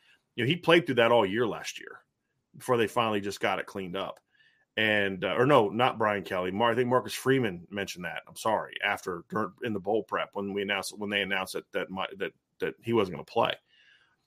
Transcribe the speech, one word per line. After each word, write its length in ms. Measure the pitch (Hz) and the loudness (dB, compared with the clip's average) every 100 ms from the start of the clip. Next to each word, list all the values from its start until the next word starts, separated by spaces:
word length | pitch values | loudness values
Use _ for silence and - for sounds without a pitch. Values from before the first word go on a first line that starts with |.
| _ _ _ | _ _ _
You 100 | - | -2
know, 40 | 120 | 0
he 80 | 180 | 0
played 300 | - 175 170 | 6 6 6
through 100 | 120 | 4
that 160 | 117 | 6
all 140 | 120 101 | 6 4
year 200 | 104 117 | 2 -2
last 340 | 80 - - | -2 -8 -14
year 200 | - - _ _ _ _ _ - | -16 -20 _ _ _ _ _ -18
before 200 | - 123 | 0 2
they 100 | 104 | 2
finally 340 | - 113 104 | 2 0 0
just 200 | 101 - | -2 -4
got 180 | 110 92 | -2 -2
it 80 | - | -4
cleaned 300 | 101 92 92 | -8 -8 -6
up. 240 | 92 - _ _ _ _ _ - | -6 -10 _ _ _ _ _ 0
And, 480 | 110 107 101 95 | 2 2 0 -2
uh, 100 | 95 90 | -2 2
or 80 | 131 | 6
no, 240 | 143 104 | 6 6
not 280 | 107 113 113 | 2 0 2
Brian 240 | 107 104 | 0 0
Kelly. 280 | 92 95 92 | -2 -4 -2
Mar-, 200 | 95 117 | 0 0
I 40 | |
think 140 | 117 123 | 2 2
Marcus 260 | 123 110 | 0 0
Freeman 520 | - 131 135 117 87 87 | -4 2 2 2 -4 -10
mentioned 340 | 101 98 87 | -8 -8 -8
that. 180 | 87 78 - | -8 -10 -12
I'm 80 | 85 | -4
sorry. 400 | 113 104 73 - | 0 0 -2 -2
After, 400 | 101 98 - 87 82 | 0 0 -4 -8 -6
during, 220 | 107 110 - | -4 -4 -4
in 80 | 120 | -6
the 80 | 104 | -4
bowl 220 | 90 107 | -2 -2
prep, 280 | 101 95 80 | 0 -4 -4
when 180 | - 101 | -6 -6
we 80 | 98 | -4
announced, 360 | 98 98 90 101 | -2 -2 -4 -8
when 100 | 104 | -2
they 140 | 101 | -2
announced 320 | 95 95 95 | 0 -2 -4
that, 100 | 90 - | -8 -6
that 160 | 101 90 | -6 -6
my, 160 | 95 92 98 | -6 -8 -6
that, 140 | 90 - _ _ | -8 -10 _ _
that 140 | 85 - | -6 -6
he 100 | - | 0
wasn't 240 | 117 95 73 | 0 0 -4
gonna 80 | |
play, 300 | - 113 117 - _ _ _ _ _ _ | -6 -2 0 -2 _ _ _ _ _ _